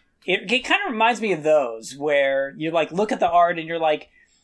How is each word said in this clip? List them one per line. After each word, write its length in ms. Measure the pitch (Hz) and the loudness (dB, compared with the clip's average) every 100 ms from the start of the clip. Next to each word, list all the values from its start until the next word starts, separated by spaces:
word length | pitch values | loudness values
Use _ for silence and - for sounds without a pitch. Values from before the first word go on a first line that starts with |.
| _ _ - | _ _ -4
It, 260 | 190 190 | -4 -2
it 120 | 247 - | -4 0
kinda 240 | 381 403 | -2 -2
reminds 320 | 220 226 220 | 0 0 0
me 100 | 214 | -2
of 120 | 170 | -2
those, 520 | 151 151 123 113 110 135 | 4 4 2 -6 -14 -6
where 580 | 147 143 139 135 139 - | 0 2 2 0 -2 -6
you, 120 | 156 | -2
like, 200 | 165 151 | -2 -2
look 200 | 170 214 | -2 -2
at 80 | 269 | 0
the 100 | 180 | 2
art 300 | 170 175 170 | 4 4 0
and 80 | 160 | -6
you're 120 | 165 | -2
like, 300 | 156 151 - _ _ _ | 0 0 -6 _ _ _